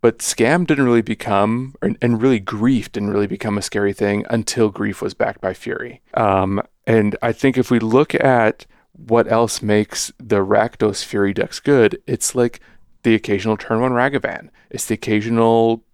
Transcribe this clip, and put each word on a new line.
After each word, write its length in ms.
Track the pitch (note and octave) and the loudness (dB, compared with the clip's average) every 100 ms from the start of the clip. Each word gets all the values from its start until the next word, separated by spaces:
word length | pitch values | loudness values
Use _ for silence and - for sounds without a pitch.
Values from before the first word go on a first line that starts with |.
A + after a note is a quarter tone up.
but 200 | A#2+ - | 2 0
Scam 440 | - - A#2 E3 | -8 0 2 2
didn't 200 | F3 C#3+ | 0 0
really 180 | C3 A#2+ | 2 2
become, 720 | A2+ A2 - G2+ G#2 A#2 C3 - | 0 -6 -2 0 0 -2 -8 -6
and, 160 | - - | -6 -2
and 220 | A#2+ A#2 | 0 2
really 160 | B2+ A#2+ | 2 0
Grief 540 | F#2+ G2 A#2 B2+ G#2 | -2 -2 0 0 -2
didn't 180 | - G2+ | -6 -2
really 160 | G2+ G2+ | -2 -2
become 320 | F#2+ A2+ G#2 | -4 -4 -4
a 40 | |
scary 300 | - G#2 G2+ | -4 -2 -2
thing 320 | G2 G2+ G#2 - | 0 -2 -2 -2
until 380 | A#2 G#2 - A2 | -4 -4 0 0
Grief 340 | G2 G#2 G2 | 0 -6 -6
was 120 | G2 | -8
backed 260 | - - - | -4 -4 -4
by 120 | F#2+ | -8
Fury. 480 | F#2+ - - B2 B2+ _ | -8 -8 -8 -10 -16 _
Um, 480 | - A2 F#2+ F#2+ G2 - _ - | 0 2 2 0 -4 -6 _ 0
and 300 | A2+ G#2 G2+ | 2 2 0
I 100 | A#2 | -4
think 260 | A#2 C#3 B2+ | 0 0 0
if 140 | A#2+ | 0
we 80 | A#2+ | 0
look 340 | A2 A#2+ D3+ | 4 2 2
at 520 | - C3+ B2 A2 - - _ _ _ B2+ | 2 2 4 2 0 -12 _ _ _ 0
what 240 | A#2 G#2+ | 2 2
else 320 | A2+ A#2 - | 2 0 -2
makes 480 | G#2 G#2+ G#2+ - - - | 0 2 0 -4 -10 -10
the 260 | A#2+ G#2 | -2 0
Rakdos 600 | G2 G#2 A2+ - G#2+ G2 | 2 2 2 0 -2 -2
Fury 280 | - A2 G2 | -6 -2 0
decks 280 | G2 G#2 - | 0 -4 -4
good, 420 | - C#3 G#2+ - - | 2 4 4 2 -6
it's, 260 | C3 - | -4 -4
like, 240 | B2+ A#2+ - - - _ _ | 0 -2 -2 -20 -20 _ _
the 100 | B2 | 0
occasional 420 | A2 - G2+ G#2 G#2+ | 0 0 -4 -2 -4
turn 240 | - A2+ | -2 -2
one 120 | B2+ | 0
Ragavan. 560 | B2 C3 C#3 - E2 - _ _ | 0 0 -2 -6 -8 -14 _ _
It's 160 | - - | -12 -6
the 80 | |
occasional 920 | A2 - G#2+ A2 A#2 A#2 A2+ A2+ A2+ _ | -6 0 -2 0 2 4 4 2 -2 _